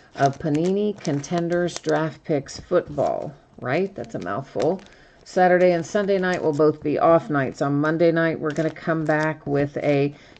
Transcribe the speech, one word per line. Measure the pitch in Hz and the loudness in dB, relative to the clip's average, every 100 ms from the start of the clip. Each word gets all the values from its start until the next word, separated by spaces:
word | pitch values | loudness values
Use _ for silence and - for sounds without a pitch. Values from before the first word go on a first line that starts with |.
| - - | -12 0
of | 139 139 | 0 0
Panini | 160 147 175 202 208 202 | -2 0 0 0 -2 -4
Contenders | - 143 143 175 170 175 175 - | -4 -4 -2 -4 -2 0 -2 -4
Draft | 156 151 160 - | -2 0 -2 -6
Picks | - 147 143 - | -4 -4 -4 -12
Football, | - 180 - 143 85 53 - - _ - | -2 -2 0 -2 -2 -2 -8 -12 _ -10
right? | 123 151 190 | -4 -2 -2
That's | - 110 107 | -6 -10 -10
a | |
mouthful. | 90 104 135 - 139 190 - - - _ | -8 -8 -6 -2 -2 -2 -8 -20 -20 _
Saturday | - 185 185 180 180 | -4 2 4 6 4
and | 170 | 2
Sunday | 160 208 196 196 | -2 -2 0 0
night | 185 180 | 0 0
will | 156 | 0
both | 147 151 151 | 4 2 2
be | 151 131 | -2 2
off | 165 165 - | 4 4 2
nights. | 147 127 - | -2 -2 -2
On | 143 143 | -2 0
Monday | 156 165 170 | 0 2 4
night, | 165 165 151 | 4 0 -2
we're | 156 | -4
gonna | 147 156 | -2 -4
come | - - 160 | -4 -4 -2
back | 156 151 156 151 143 | 0 0 0 -4 -2
with | 143 143 147 | -2 -2 -2
a | 147 143 143 147 - | 0 2 0 -4 -20